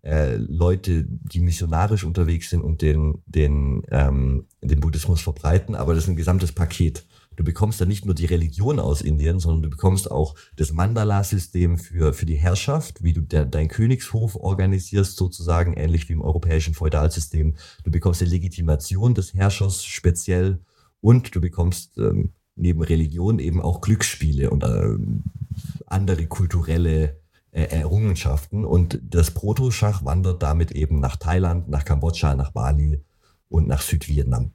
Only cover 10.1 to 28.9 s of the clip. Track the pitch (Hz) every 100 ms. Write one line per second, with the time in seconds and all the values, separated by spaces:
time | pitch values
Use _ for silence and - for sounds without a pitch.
10.1 | 67 76 - - - 78 78 95 117 107
11.1 | 101 95 98 87 90 87 85 - 85 78
12.1 | 71 82 78 87 90 - 147 151 - 85
13.1 | 82 73 78 69 76 76 - 113 127 -
14.1 | 110 110 92 - 95 95 95 92 101 95
15.1 | - 90 - 82 82 87 - 76 82 78
16.1 | 80 76 80 85 80 78 78 78 73 78
17.1 | 80 76 80 78 76 - - - 80 90
18.1 | 85 87 87 87 - 80 76 - 95 117
19.1 | 120 90 95 98 95 101 90 - - 87
20.1 | 82 - 90 92 92 - _ _ _ 104
21.1 | 123 120 90 82 - 87 90 - - 53
22.1 | 50 - - _ - 87 80 80 82 78
23.1 | 82 92 110 67 82 85 87 - 107 -
24.1 | - 78 69 65 67 60 52 50 52 50
25.1 | 52 - - - - - - - 95 98
26.1 | 87 80 - 87 87 80 82 85 78 76
27.1 | 73 _ _ _ 80 78 80 78 95 110
28.1 | 90 - 71 - 101 110 90 85